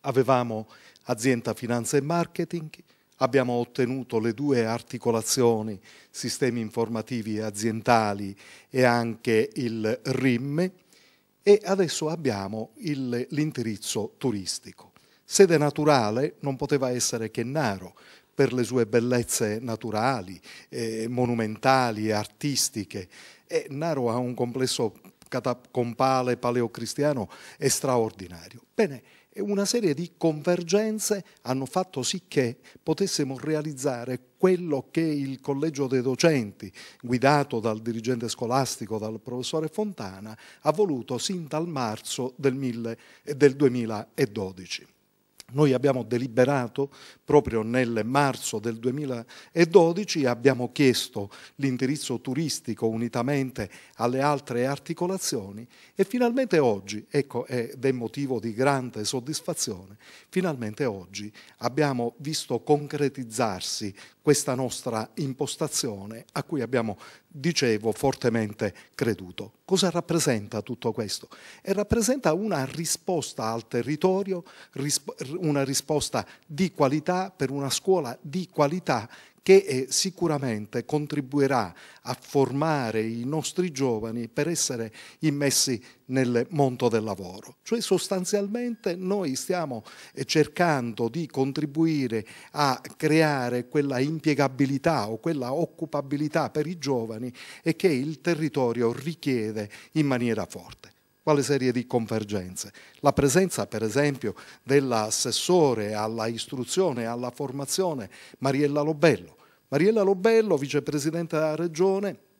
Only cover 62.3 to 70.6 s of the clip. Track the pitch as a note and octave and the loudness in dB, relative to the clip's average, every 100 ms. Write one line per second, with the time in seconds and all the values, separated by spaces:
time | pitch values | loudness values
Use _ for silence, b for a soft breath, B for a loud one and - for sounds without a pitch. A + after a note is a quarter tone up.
62.3 | D#3 - A#2+ - D3 D3 D3 C#3+ C#3 A#2+ | -6 -4 -6 2 2 2 -2 -2 -2 -10
63.3 | A2 A#2 F#2 - - G#2 F#2+ B B - | 0 0 0 -6 -6 -8 -10 B B 4
64.3 | C#3+ - C3 B2+ - - A2 A2 - C#3+ | 4 4 -2 -2 -4 -4 -4 -6 -6 -6
65.3 | B2+ C#3 - D#3 - B2+ G2+ G2+ A2+ B2 | -4 -6 -4 -4 -2 -4 -6 -12 -14 -10
66.3 | - - D#3 A2+ B2 A2+ G2 B B _ | -8 -4 -4 0 0 0 -4 B B _
67.3 | D3 C3 - B2+ G#2+ A2 G#2 C#3 - B2+ | -4 -2 2 2 2 0 2 0 2 0
68.3 | A2+ G#2+ G2+ G#2+ - B - A#2+ G#2+ F#2 | 2 -2 -2 -4 -4 B -4 -2 -2 -6
69.3 | F2+ G2 _ - F#3 F#3 E3 E3+ E3 D3 | -14 -16 _ -2 2 2 0 0 0 2
70.3 | A#2 G2+ A2 | 0 -2 -8